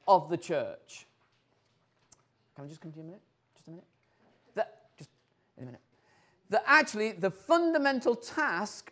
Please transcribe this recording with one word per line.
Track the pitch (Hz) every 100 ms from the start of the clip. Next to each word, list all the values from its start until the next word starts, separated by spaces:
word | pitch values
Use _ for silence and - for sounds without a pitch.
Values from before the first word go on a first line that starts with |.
| -
of | 190 151
the | 170
church. | - 156 107 - _ - - _ _ _ _ _ _ _ _ _ _ - _ _ _ -
Can | 143
I |
just | 156
come | 165
to | 156
you |
a | 160
minute? | 196 _ _ _ _
Just | -
a |
minute. | 170 - _ _ _ _ _ _ -
That, | - - _ _
just | 151 _ _ _ _ -
in |
a | 123
minute. | 120 _ _ _ _ _ _ _
That | 208 -
actually | 294 294 214 220
the | 185 185
fundamental | - - 339 339 330 277 262 240 233
task | - - 285 175 208 - -